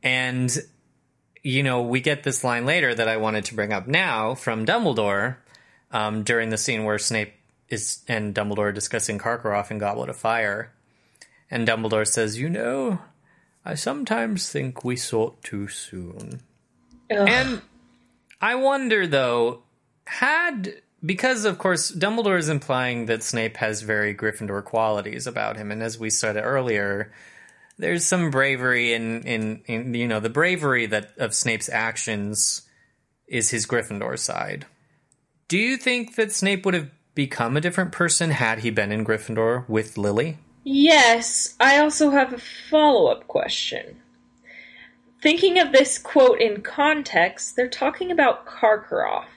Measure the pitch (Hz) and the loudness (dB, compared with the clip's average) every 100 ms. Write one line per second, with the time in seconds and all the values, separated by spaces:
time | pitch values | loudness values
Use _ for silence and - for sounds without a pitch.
0 | 127 127 127 127 123 131 - _ _ _ | 0 0 -2 -2 -2 -2 -8 _ _ _
1 | _ _ _ _ 143 131 139 123 120 127 | _ _ _ _ -4 -2 0 0 -2 -2
2 | 123 143 143 127 127 120 123 175 139 117 | 0 0 -2 -2 -2 0 0 2 0 2
3 | 113 110 110 107 101 113 104 101 101 156 | 0 0 0 -2 -4 -4 -4 -4 -2 -2
4 | 185 113 110 131 - 110 110 220 208 113 | 0 -2 -2 -4 -4 -2 0 0 0 0
5 | 104 98 117 127 _ - _ _ _ 117 | 0 0 -2 -6 _ -20 _ _ _ -4
6 | 107 107 104 117 113 110 - 113 107 104 | -2 -4 0 0 0 -2 -2 -2 -2 -2
7 | - 113 104 _ _ _ _ 113 - - | -2 -2 -4 _ _ _ _ -8 -6 -8
8 | - 113 107 101 104 104 104 101 - 113 | -4 -4 -2 -2 -2 -2 -2 -2 -4 -4
9 | - 104 113 120 110 104 104 107 101 107 | -4 -4 -4 -4 -2 -2 -4 -4 -4 -4
10 | 127 - 110 117 107 101 113 _ _ _ | -6 -4 -2 0 -2 -4 -8 _ _ _
11 | _ _ - _ _ 123 113 113 110 110 | _ _ -20 _ _ -2 0 0 0 0
12 | 107 - 110 110 147 170 240 269 262 180 | 0 0 -2 -2 -4 -2 -2 -2 -2 -4
13 | - _ _ _ _ _ - 147 - 285 | -8 _ _ _ _ _ -10 -6 -4 -4
14 | 262 220 226 196 - 147 131 127 123 123 | -2 -2 -2 -4 -4 -4 -6 -6 -6 -4
15 | - 113 110 - - 104 101 - - 92 | -2 -2 -2 -4 -10 -8 -8 -10 -14 -14
16 | 87 - - - - _ _ _ _ - | -14 -14 -14 -16 -18 _ _ _ _ -20
17 | _ 208 202 247 262 233 - _ _ _ | _ 2 4 4 2 -4 -10 _ _ _
18 | _ _ _ _ 208 254 269 277 254 214 | _ _ _ _ -2 2 2 2 0 0
19 | 180 139 127 120 117 123 _ _ _ _ | 2 2 2 2 2 -2 _ _ _ _
20 | - - 262 311 349 262 185 - _ _ | -14 -2 0 2 0 -4 -8 -10 _ _
21 | 160 185 262 247 208 180 190 175 - 170 | -6 0 0 2 0 0 0 0 -2 -2
22 | 190 226 208 180 151 147 - 127 127 120 | 0 0 2 2 0 -2 0 -2 0 -2
23 | 113 113 - 117 113 117 110 107 107 107 | -2 -2 -2 -2 -4 -2 -4 -4 -2 0
24 | 104 101 107 - 107 101 98 113 110 104 | 0 -2 -4 -4 -6 -8 -4 0 0 0
25 | 101 120 127 117 107 110 104 107 113 113 | -4 -8 -8 -4 -4 -6 -8 -6 -8 -6
26 | 110 107 113 104 110 135 127 104 101 101 | -4 -2 -2 -2 -2 -2 0 0 0 -2
27 | 107 - - - - _ _ - 165 175 | -6 -12 -20 -20 -20 _ _ -6 -2 0
28 | - 185 165 131 135 135 127 123 120 117 | 0 2 2 2 2 2 0 2 2 0
29 | 113 117 120 117 110 110 - 113 123 120 | -2 -6 -4 -4 -2 -6 -6 -6 -4 -4
30 | 120 110 113 139 170 180 147 127 113 107 | -2 -2 -2 0 0 0 0 0 0 -2
31 | 104 - 113 - 123 110 - 113 113 113 | -4 -8 -4 -2 -2 -2 -2 -2 -2 -4
32 | - 104 101 107 - - _ _ _ _ | -6 -4 -4 -2 -2 -2 _ _ _ _
33 | _ _ _ 123 110 117 104 120 107 101 | _ _ _ -2 0 -2 0 -2 -2 -6
34 | 110 - - - - - - _ _ _ | -6 -4 -4 -4 -6 -8 -12 _ _ _
35 | _ _ _ _ _ 175 233 262 262 247 | _ _ _ _ _ -2 0 0 -2 -2
36 | 233 - 220 - 190 196 196 180 143 _ | -4 -2 -2 0 0 0 0 0 -4 _
37 | _ - 135 - 117 139 170 175 180 - | _ -4 -4 -2 0 0 0 -2 -4 0
38 | 170 - 170 139 117 110 117 110 101 107 | 0 2 2 2 2 0 -2 0 0 -2
39 | 107 110 - 113 113 123 123 110 110 - | 0 -2 -2 0 2 0 0 -2 -2 -2
40 | 101 104 151 151 _ _ 277 277 294 311 | 0 0 -2 -4 _ _ -2 4 8 8
41 | 240 233 233 - - - 262 285 302 302 | 8 6 2 -4 -4 2 6 8 6 4
42 | 302 277 262 240 - - - 302 302 247 | 4 4 2 -2 -12 -18 0 6 6 8
43 | 156 - - - - - - - - - | 6 2 0 -2 0 -2 -4 -6 -10 -18
44 | _ _ _ _ - - - - - _ | _ _ _ _ -20 -20 -20 -20 -20 _
45 | _ _ 302 339 392 359 302 269 262 - | _ _ 2 4 4 6 6 6 6 0
46 | - 302 254 - 226 202 - - 285 302 | 0 6 8 8 2 0 -8 2 2 2
47 | 277 175 175 - - - 247 - 269 - | 0 2 2 0 -8 -2 -2 0 -2 -2
48 | 359 339 262 - - - 220 214 - - | -2 4 4 2 -6 0 2 2 0 -2
49 | 50 50 - | 0 -2 -6